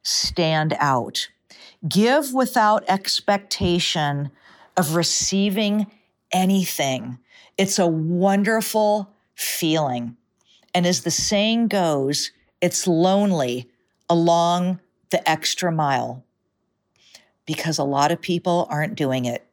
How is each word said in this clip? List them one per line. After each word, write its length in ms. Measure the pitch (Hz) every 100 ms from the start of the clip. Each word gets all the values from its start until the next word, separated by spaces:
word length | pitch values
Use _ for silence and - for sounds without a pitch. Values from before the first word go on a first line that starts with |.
stand 720 | - - - - 160 156 156 -
out. 500 | 143 131 107 - - _ _ - - _ 156
Give 440 | 185 226 285 269
without 520 | 254 262 254 214 214 -
expectation 1400 | 190 - - - 202 202 - 185 175 - 170 147 143 143 _ - - - -
of 180 | 151
receiving 960 | 165 165 - - 196 202 202 208 208 202 _ _ _ _
anything. 880 | 185 185 196 175 - 139 131 120 123 _ - - -
It's 220 | 190 -
a 80 | 175
wonderful 1200 | 160 160 175 196 196 208 226 220 220 214 208 196 _ _
feeling. 840 | - - - 165 156 143 123 117 117 _ _ _ _ _
And 120 | 180 175
as 160 | 180
the 80 | 170
saying 580 | - - 208 214 226 226
goes, 640 | 202 170 143 135 143 - _ _ _
it's 260 | 175 - 185
lonely 800 | 160 180 196 208 170 127 123 127 _ _ _ -
along 720 | 170 170 170 170 175 180 180 _ _ _
the 180 | 180 -
extra 440 | 156 - - 180
mile 520 | 160 147 131 120 123 _ _ _ _ _ _ _ _ _ - _ _ -
because 320 | 156 165 151
a 60 |
lot 280 | 139 139 147
of 80 | 165
people 480 | - 170 180 175 -
aren't 240 | 147 151
doing 300 | 220 139 131
it. 200 | 123 120 _